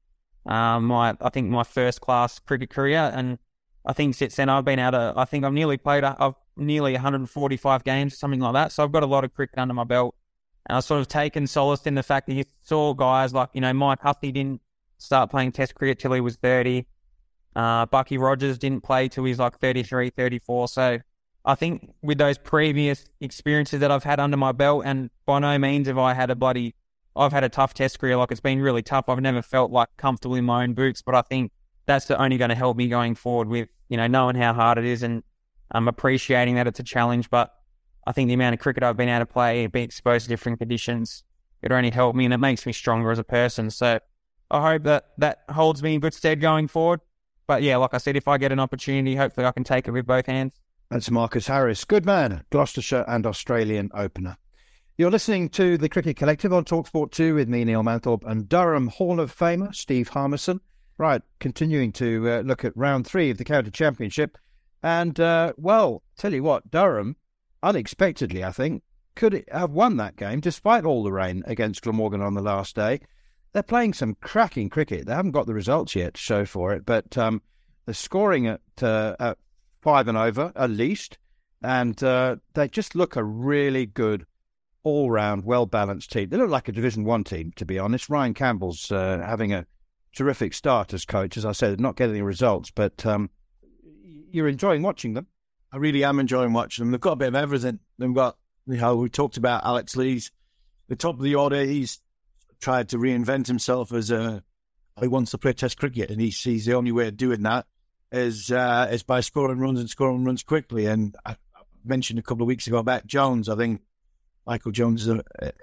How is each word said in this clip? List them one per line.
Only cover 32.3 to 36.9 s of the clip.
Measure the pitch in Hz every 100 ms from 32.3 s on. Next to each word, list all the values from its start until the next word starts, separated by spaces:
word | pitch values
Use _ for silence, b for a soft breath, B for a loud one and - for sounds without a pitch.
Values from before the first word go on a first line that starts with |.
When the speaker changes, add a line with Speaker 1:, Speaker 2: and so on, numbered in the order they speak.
| 131
Speaker 1:
gonna | 120
help | 117 127 117
me | 120
going | 120 117
forward | 113 123 120 110
with, | 120 110 _ -
you | 117
know, | 117
knowing | 131 127 123
how | 117
hard | 117 117 117
it | 120
is | 120
and, | 120 113 - _ _ _ -
um, | 113 117
appreciating | - 135 131 - 123 123
that | 123 120
it's | -
a |
challenge. | 120